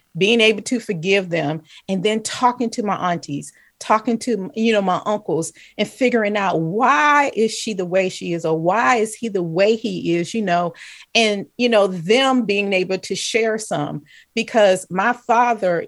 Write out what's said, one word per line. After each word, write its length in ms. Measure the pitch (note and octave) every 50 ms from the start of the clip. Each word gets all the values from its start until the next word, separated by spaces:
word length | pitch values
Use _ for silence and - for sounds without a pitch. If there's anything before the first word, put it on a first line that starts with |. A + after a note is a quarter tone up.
| _ _ -
being 240 | E3 F#3 G3+ A#3 A#3
able 220 | A3 A3 A3 G3+ G3+
to 160 | - B3+ A3+
forgive 500 | - - G#3 D#3+ D3+ F#3+ G3 G3+ F#3 F3
them, 320 | E3 D#3+ D3+ D3 D#3 D#3+ - _ - - -
and 140 | - F#3+ F#3+
then 220 | E3+ G#3+ A3 A3 G#3+
talking 480 | - - - B3+ B3 A#3+ A#3+ B3 A3+
to 100 | - -
my 300 | G#3 G3+ F#3 - - F3+
aunties, 420 | F3 D#3+ - - C#3+ C#3+ D3+ - - _ _ _ _ -
talking 380 | - - G#3+ G#3+ - B3+ A3+
to, 320 | A3+ - B3+ A3+ G3+ F#3 F3 -
you 160 | A3 A3 A#3
know, 100 | A3 G#3
my 200 | G3 F#3 F3+ D#3+ -
uncles 460 | G3+ G#3+ G#3 - - D#3+ D#3 E3 - - - - - _
and 120 | - G#3 -
figuring 480 | - - C4 B3 B3 A3+ G#3+ G3+ G#3
out, 240 | G#3 G3 F#3 E3+ D#3+
why 680 | D#3+ D#3+ F#3 A3 C4+ C4+ C#4+ D4 D4+ D4 D4 D4 C#4+ - -
is 160 | - A3+ A3
she 220 | A3 - - A3+ G#3+
the 120 | F#3+ F3+
way 220 | F3 F3+ F#3+ F#3+
she 240 | F#3 - - F#3+ F3+
is, 140 | E3+ E3+ E3
or 120 | D#3+ D#3+
why 380 | D#3+ D#3+ F3 F#3+ A3 B3 B3+ B3+
is 160 | A#3 G#3+ A3 -
he 140 | - A#3
the 160 | A3+ G3 F#3+ F3
way 320 | E3 D#3+ F3+ G3 G#3+ A#3
he 400 | A3 - A3 F#3 E3+ - E3+ E3
is, 180 | E3+ E3+ - -
you 80 | A3+
know, 320 | G#3+ F#3 F3 F3 F3 E3+ E3+ - - - - - - _ -
and, 340 | A#3 A3+ G#3+ G#3 G3+ - - _
you 100 | - B3
know, 200 | A#3+ A#3 G#3 G3
them 560 | G3 F#3 F3+ D#3 F3 A3 C4 C4+ C4 C4 B3+ A3+
being 280 | F#3+ G3+ G3+ G3+ G3
able 260 | G3 F#3 F#3 F3 F#3+
to 160 | F#3+ - - G3
share 440 | F3 - - - A3 A3+ A3 G#3+
some, 460 | A3 G#3+ - G3+ D3 D3 D3+ D3+ D3 - _ - - - _ -
because 520 | A3+ A3 A3 - A#3 G#3 G3 F#3+ F3+ - -
my 220 | F3 F#3 G3 A#3
father 720 | B3 B3 _ - A3+ A#3 B3 A#3+ A#3 G3+ G3 F3+ F3 E3+ -